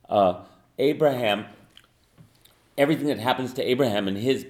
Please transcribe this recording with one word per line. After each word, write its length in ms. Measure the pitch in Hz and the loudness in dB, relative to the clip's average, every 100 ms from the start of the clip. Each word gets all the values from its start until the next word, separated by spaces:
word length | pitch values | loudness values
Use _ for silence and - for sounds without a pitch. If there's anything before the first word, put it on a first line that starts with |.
| - | -2
Uh, 340 | 104 95 90 - _ _ - | 2 2 0 -8 _ _ -2
Abraham, 680 | 135 147 151 127 113 101 104 - _ _ _ _ _ _ - _ _ _ _ - | 0 2 0 2 0 -2 -4 -16 _ _ _ _ _ _ -20 _ _ _ _ 0
everything 300 | 139 127 143 | 0 0 -2
that 100 | 107 | -2
happens 340 | 120 127 127 | -2 -2 -4
to 80 | 120 | -4
Abraham 460 | 120 127 131 104 95 | -2 2 2 0 -2
in 80 | 98 | -2
his 280 | 123 131 | -2 -2